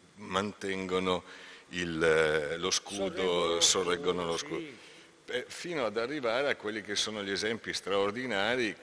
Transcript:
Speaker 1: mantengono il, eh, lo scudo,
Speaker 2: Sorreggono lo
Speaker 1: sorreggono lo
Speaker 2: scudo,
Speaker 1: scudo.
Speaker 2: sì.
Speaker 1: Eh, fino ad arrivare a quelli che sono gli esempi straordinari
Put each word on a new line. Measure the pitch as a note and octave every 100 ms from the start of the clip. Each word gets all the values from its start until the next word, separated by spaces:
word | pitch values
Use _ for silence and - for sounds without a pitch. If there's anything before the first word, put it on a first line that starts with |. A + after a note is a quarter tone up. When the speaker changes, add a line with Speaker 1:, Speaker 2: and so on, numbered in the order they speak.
| - -
Speaker 1:
mantengono | G#2 F#2+ G#2 - G2 F#2+ F#2 F#2 F#2 F2+ - - - - -
il, | F2+ F2 D#2+
eh, | E2 D#2+ D#2 D#2 D2 E2+
lo | F#2
scudo, | - - G2+ F#2+ F2+
Speaker 2:
Sorreggono | F#2 E2+ E2+
lo | E2+
Speaker 1:
sorreggono | E2+ G2 F2 F2 F2+ F2+ E2+
lo | E2
Speaker 2:
scudo, | D2+ E2
Speaker 1:
scudo. | D#3
Speaker 2:
sì. | A#2 - - - - -
Speaker 1:
Eh, | B2+ -
fino | - F3 D#3+ A2
ad | G#2+
arrivare | A#2+ D3+ A#2 A#2+ C#3+
a | A2+
quelli | G#2+ G#2+
che | F#2+ G2
sono | G#2+ G#2+
gli | G2
esempi | F#2+ G#2 A2+ -
straordinari | E2+ F#2 G2 G2+ A2 B2+ G2 G#2 B2+ A2 F2